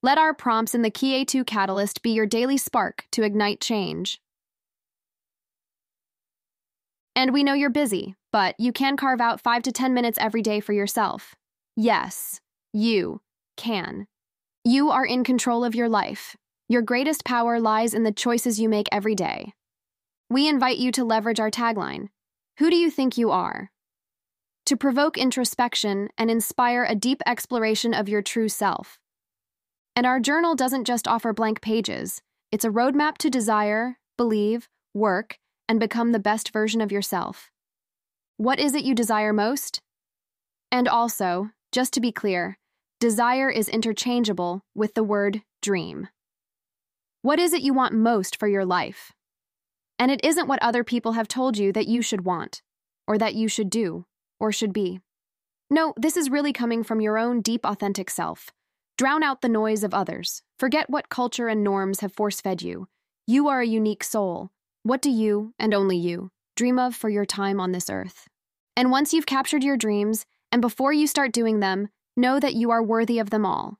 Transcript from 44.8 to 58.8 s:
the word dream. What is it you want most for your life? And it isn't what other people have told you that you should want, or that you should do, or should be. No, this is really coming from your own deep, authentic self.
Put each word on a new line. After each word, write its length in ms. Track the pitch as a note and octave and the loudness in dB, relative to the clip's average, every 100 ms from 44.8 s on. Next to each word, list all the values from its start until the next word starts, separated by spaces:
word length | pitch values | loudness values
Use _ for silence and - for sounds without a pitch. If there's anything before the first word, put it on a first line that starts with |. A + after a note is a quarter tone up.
| G#3+ | -2
the 100 | - | 0
word 380 | G#3+ G#3 G3+ G#3 _ _ | 0 2 0 -2 _ _
dream. 460 | - F#3+ D#3+ D2 F#3+ _ _ _ _ _ _ _ _ _ _ _ | -2 -2 -4 -10 -14 _ _ _ _ _ _ _ _ _ _ _
What 180 | B3 D#4 | 0 2
is 140 | F4 | 2
it 80 | E4 | 2
you 100 | C4+ | 2
want 220 | C4 B3+ | 2 2
most 420 | A3 A3+ A3+ F#3+ - | 2 4 2 -2 -2
for 120 | G#3 | 0
your 180 | G3 F#3 | 0 0
life? 460 | F3+ D3 - - _ _ _ _ _ _ _ _ _ | 0 -2 -10 -20 _ _ _ _ _ _ _ _ _
And 120 | B3+ | 0
it 120 | C#4 | 2
isn't 240 | D4+ E4 D4 | 2 2 0
what 160 | C4+ | 0
other 220 | A#3+ A#3+ | 2 0
people 280 | A#3 A#3+ A3+ | 0 -2 0
have 140 | A3+ A3 | -2 -2
told 300 | B3 C4 G#3+ | 0 0 2
you 160 | G3 | 0
that 160 | G3 G#3 | 0 0
you 140 | A#3 | 0
should 240 | A3+ G#3 F3+ | 0 -2 -2
want, 340 | F3 - - _ _ _ _ - | -4 -6 -14 _ _ _ _ -2
or 100 | G#3+ | 0
that 180 | A3 | 0
you 140 | - A3 | 0 -2
should 220 | - G3+ | 0 -2
do, 340 | A3 G3+ E3 F3 _ _ _ | 0 -2 -4 -12 _ _ _
or 140 | G#3+ | -4
should 220 | G#3 A3 | -2 -2
be. 260 | G3 F#3+ F#3 _ _ _ _ _ _ _ | 0 -2 -4 _ _ _ _ _ _ _
No, 240 | D4 D#4+ - | 0 0 0
this 220 | C#4 F4 | -2 0
is 100 | C#4+ | 0
really 240 | C#4+ D4 | 0 0
coming 300 | C4 A#3+ A#3 | -2 -2 -2
from 180 | A3 A3 | -2 -2
your 160 | G#3+ G#3+ | 0 0
own 240 | A#3 A#3+ | 0 0
deep, 240 | G#3 A#3 | 0 -2
authentic 460 | - G#3 G3+ G3+ F#3 | -2 -4 -4 -4 -6
self. 400 | - E3 E3 - _ _ _ | -6 -6 -8 -16 _ _ _